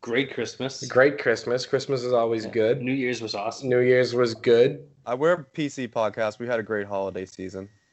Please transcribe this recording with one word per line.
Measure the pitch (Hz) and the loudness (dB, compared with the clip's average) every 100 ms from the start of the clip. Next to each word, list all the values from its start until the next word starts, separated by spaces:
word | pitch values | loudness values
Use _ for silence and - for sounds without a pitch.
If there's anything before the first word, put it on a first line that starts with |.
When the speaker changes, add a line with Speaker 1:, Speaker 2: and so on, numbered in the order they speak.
Speaker 1:
Great | - 117 139 | -2 -2 -2
Christmas. | - 110 - 127 - 127 | -4 -8 -6 -8 -8 -2
Speaker 2:
Great | 120 139 143 | 4 4 4
Christmas. | - 113 - 123 - | 0 0 0 -4 0
Christmas | 135 131 135 | -2 0 -4
is | 123 | 0
always | 123 117 113 104 | 2 2 0 -2
Speaker 1:
Yeah. | |
Speaker 2:
good. | 113 110 127 | 0 2 2
Speaker 1:
New | 127 | -2
Year's | 135 123 120 | -2 -2 -4
was | 113 104 | -6 -6
awesome. | 104 117 139 | -6 -6 0
Speaker 2:
New | 123 | 2
Year's | 123 127 123 | 6 4 4
was | 120 123 | 2 0
good. | 113 - 117 127 147 - _ - | 0 4 6 6 2 -14 _ -8
Speaker 3:
Uh, | 123 | -2
we're | 156 | 2
a | 175 | 0
P | 139 - 147 | -2 -6 -6
C | - 123 | -4 -6
podcast. | 117 110 98 110 107 | -2 -2 0 -4 -4
We | 120 | -4
had | 120 | -4
a | |
great | 107 110 101 | -2 -4 -2
holiday | 98 98 95 95 | -4 -4 -6 -10
season. | - 92 95 98 _ _ | -10 -10 -10 -14 _ _